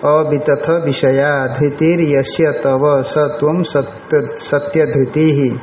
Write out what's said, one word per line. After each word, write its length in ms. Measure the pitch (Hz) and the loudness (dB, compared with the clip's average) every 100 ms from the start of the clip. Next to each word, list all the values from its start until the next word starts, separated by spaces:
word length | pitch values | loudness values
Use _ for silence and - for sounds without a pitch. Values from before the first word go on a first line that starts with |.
अवितथ 640 | 143 151 147 143 123 143 - | 2 2 2 0 0 0 0
विषया 760 | 170 151 131 135 135 143 143 131 | 0 0 0 2 2 0 0 -2
धृतिर्यस्य 1120 | 127 143 143 160 170 156 139 135 - 156 - | 0 -2 2 0 2 2 2 0 0 0 0
तव 380 | 139 131 147 139 | 0 2 2 2
स 120 | 127 151 | 0 0
त्वं 440 | 147 151 151 170 | -2 0 -2 0
सत्य, 640 | 175 147 127 - - 151 131 - | 0 -2 -4 -10 -2 -2 -2 -8
सत्य 480 | - 143 143 160 147 | -4 -4 -2 0 0
धृति 460 | 147 131 151 160 | 0 0 2 2
ही। 240 | 143 135 123 | 2 0 -2